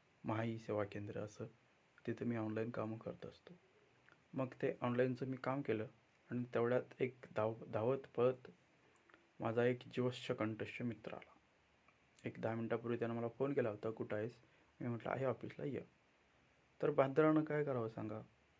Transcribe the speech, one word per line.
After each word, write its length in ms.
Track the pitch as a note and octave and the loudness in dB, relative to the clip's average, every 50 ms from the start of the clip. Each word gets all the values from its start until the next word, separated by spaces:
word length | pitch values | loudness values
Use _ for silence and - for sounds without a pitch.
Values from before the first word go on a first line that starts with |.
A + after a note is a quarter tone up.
| _ _ _ _ - | _ _ _ _ -4
महाई 340 | - A2 G#2+ A2+ A#2 A2+ A2+ | -2 0 0 0 -2 -2 -4
सेवा 260 | - - G#2+ G#2 G#2 | -4 -2 0 0 0
केंद्र 360 | G2+ - G#2 G#2 G#2 G#2 G#2+ | 0 -2 -6 -6 -6 -6 -6
असं, 260 | G#2+ G#2 - - A2+ A#2 - _ _ _ _ _ _ _ _ - - - | -6 -6 -6 -10 -10 -12 -12 _ _ _ _ _ _ _ _ -10 -4 -4
तिथं 180 | A#2 - C3 | -4 -2 0
मी 100 | A#2+ A#2 | 0 0
ऑनलाईन 340 | A2+ A2 A2 A2 A2 A2+ C#3+ | 0 0 0 0 0 -2 -2
कामं 280 | A#2+ A2+ A2 A2 A2 A#2 | -2 -2 -2 -2 -4 -6
करत 280 | - - - - - | -6 -8 -8 -8 -10
असतो. 280 | G#2+ - - - - F3 - _ _ _ - - _ _ _ _ - - _ _ _ - | -14 -14 -14 -18 -20 -20 -20 _ _ _ -20 -20 _ _ _ _ -20 -20 _ _ _ -4
मग 140 | C3+ C3 B2 | -2 -2 -2
ते 300 | - - - C3+ - - | -2 -2 0 0 0 0
ऑनलाईनचं 440 | - B2 A#2+ A#2+ B2+ B2+ B2+ B2 C#3 | 0 0 4 4 4 4 4 0 -2
मी 120 | C3 C3 B2+ | -4 -4 -4
काम 240 | - B2+ C3 C#3 | -2 0 0 0
केलं 260 | C#3+ - A2+ G#2+ G#2+ - - - _ _ _ _ _ - | 0 0 0 0 0 -4 -8 -18 _ _ _ _ _ -6
आणि 120 | B2 B2 B2 B2 - | -4 -4 -2 0 2
तेवढ्यात 480 | A#2 A#2 A#2+ B2 B2+ B2 - - - | 2 4 4 4 2 2 0 -2 0
एक 240 | C3 B2+ - - - - - | 0 0 0 -6 -14 -6 -2
धाव-, 300 | G#2+ G#2+ A2 A2+ A#2 - F#2+ | 2 2 2 0 -2 -8 -4
धावत 280 | G#2 G#2 A2 B2 C3+ C#3 - - - | -2 0 2 2 2 0 -2 -4 2
पळत 360 | - A#2+ B2+ C3 B2 - - - _ _ _ _ _ _ - - _ _ _ - - _ _ _ - | 4 4 4 4 2 -6 -20 -20 _ _ _ _ _ _ -20 -20 _ _ _ -20 -20 _ _ _ -4
माझा 260 | B2+ A#2 A2+ A#2+ A#2+ | -2 0 2 4 4
एक 140 | B2 B2+ B2 - | 4 4 2 -4
जीवश्य 480 | - - - B2 B2 B2 - - - B2+ | -6 -2 0 0 2 0 -2 -4 -4 -2
कंठस्थ 480 | - A2 A2 A2 - A2+ A2 - - | 0 0 -2 -2 -4 -6 -6 -6 -4
मित्र 320 | B2 A#2+ A2+ - - - - | -4 -4 -4 -4 -8 -10 -10
आला. 260 | - - - - - _ _ _ _ _ _ _ _ _ - _ _ _ _ _ - - | -10 -12 -16 -20 -20 _ _ _ _ _ _ _ _ _ -20 _ _ _ _ _ -10 -8
एक 160 | B2 - A#2+ | -8 -6 -4
दहा 140 | A#2 A2+ A2+ | -4 -2 -2
मिनटापूर्वी 440 | A2+ A2+ G#2+ A#2+ A2 A#2+ A#2 A#2+ A#2 | -2 -2 -2 -2 -2 0 -2 -2 0
त्यानं 160 | A#2+ A#2 A#2 | 0 -2 -2
मला 120 | A#2 A#2 A#2 | -2 -2 -4
फोन 260 | - - C3+ C#3 C#3+ | -2 0 0 0 2
केला 160 | C3 B2 A2+ | 2 2 0
होता, 220 | G#2 G#2 - A2+ | 0 -2 -4 -4
"कुठं 260 | A2 - A#2+ A#2+ A2+ G#2+ | -2 -2 -4 -4 -2 -2
आहेस?" 240 | G#2+ A#2+ - - - - - - - _ _ - | -2 -4 -6 -10 -20 -20 -20 -20 -20 _ _ -8
मी 60 | C#3 B2 | -6 -4
म्हटलं, 240 | A#2 A#2 - - | -4 -4 -2 -2
"आहे 140 | - B2+ C3+ | -2 0 2
ऑफिसला, 400 | C3 A#2+ - - B2+ - - D3 | 0 0 0 -4 -12 -8 -6 -6
ये." 200 | D3 B2+ A#2 - - _ _ _ _ _ _ _ _ _ _ _ _ _ _ _ _ _ - | -4 -4 -4 -6 -8 _ _ _ _ _ _ _ _ _ _ _ _ _ _ _ _ _ -2
तर 80 | - D3+ | 0 0
बहादरानं 540 | D3 C#3+ C3+ C3+ C3+ D#3 D#3 D#3 D#3 D#3 D3+ | 4 4 4 4 6 6 6 8 8 6 4
काय 200 | D#3 D3 D3+ D3 | 2 2 0 0
करावं 260 | C#3+ C3 B2 A2+ A2 | 2 0 0 0 -2
सांगा, 320 | - - A2 A2 G#2+ A2 A#2 - _ _ _ _ _ _ | -4 -6 -6 -6 -6 -6 -8 -12 _ _ _ _ _ _